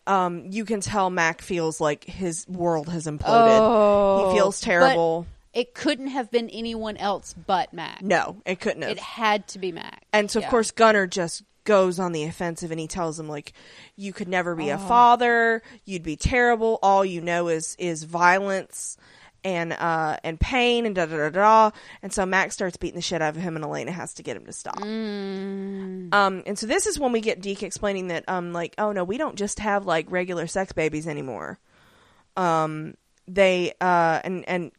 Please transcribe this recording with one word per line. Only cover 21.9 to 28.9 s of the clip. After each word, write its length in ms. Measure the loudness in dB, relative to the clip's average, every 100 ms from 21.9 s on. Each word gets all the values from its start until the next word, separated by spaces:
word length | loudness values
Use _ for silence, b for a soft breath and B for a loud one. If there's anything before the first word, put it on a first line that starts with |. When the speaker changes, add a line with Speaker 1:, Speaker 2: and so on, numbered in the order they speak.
| B
Speaker 1:
And 100 | -8
so 120 | -4 0
Mac 280 | 0 0
starts 220 | -2 -6 -4
beating 180 | -8 -6
the 60 |
shit 200 | -6 -2
out 140 | -2 -2
of 60 |
him 140 | -6 -6
and 60 |
Elena 280 | -8 -8 -8
has 220 | -8 -12 -12
to 80 |
get 120 | -10 -12
him 80 | -12
to 80 |
stop. 260 | -14 -10 -8
Speaker 2:
Mm. 1300 | -8 -6 -6 -6 -8 -8 -8 -8 -8 -10 -10 -10 0
Speaker 1:
Um, 300 | 2 2 0 -8
and 120 | -8
so 60 | -2
this 200 | -2 -2
is 140 | -2
when 120 | -2
we 80 | 0
get 200 | -2 -4
Deke 220 | -6 -8
explaining 440 | -8 -6 -4 -4 -4
that, 160 | -6 -4
um, 260 | -6 -4
like, 200 | -6 -6 -4
"Oh 140 | -4